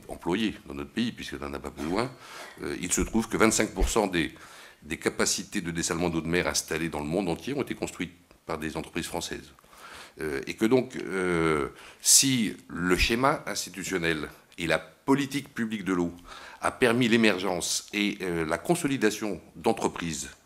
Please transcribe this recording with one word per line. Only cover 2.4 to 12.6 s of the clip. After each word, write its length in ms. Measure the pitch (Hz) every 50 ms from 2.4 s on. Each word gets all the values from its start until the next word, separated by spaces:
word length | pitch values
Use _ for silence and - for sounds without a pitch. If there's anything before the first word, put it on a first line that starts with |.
| - - - -
Euh, 120 | 73 78 67 -
il 120 | 90 87
se 100 | - -
trouve 260 | 87 - - 113 113 -
que 80 | 92
vingt-cinq 360 | 82 107 110 - - 110 -
pour 160 | - 92 90 -
cent 200 | - 113 104 98
des, 260 | 87 82 73 - - - - - - - - - - _
des 160 | - 76 82 -
capacités 640 | - 110 - - 104 - - - 87 - - 104
de 100 | 82 85
dessalement 380 | 82 82 80 - 87 82 87 85
d'eau 120 | 80 82
de 60 | 78
mer 220 | 82 85 87 76 73
installées 400 | 76 - - - 80 80 82 80
dans 120 | 69 76
le 60 | 73
monde 220 | 76 82 101 98 85
entier 260 | 80 - - 117 143
ont 80 | 139
été 140 | - - 104
construites 380 | - 87 - - - 90 85 - _ _ _ - _ -
par 120 | - 82 78
des 180 | 78 78 71
entreprises 300 | 80 - - - 87 -
françaises. 460 | - 87 85 - - - - - - - _ _ _ - - - - - - - - - -
Euh, 200 | 76 78 69 67 - -
et 60 | 85
que 100 | - 110
donc, 320 | 110 131 127 117 127 -
euh, 720 | - - - 92 95 92 90 87 82 80 80 78 73 67 60 - - - - - -
si 560 | - - - - 135 135 131 120 107 85 - -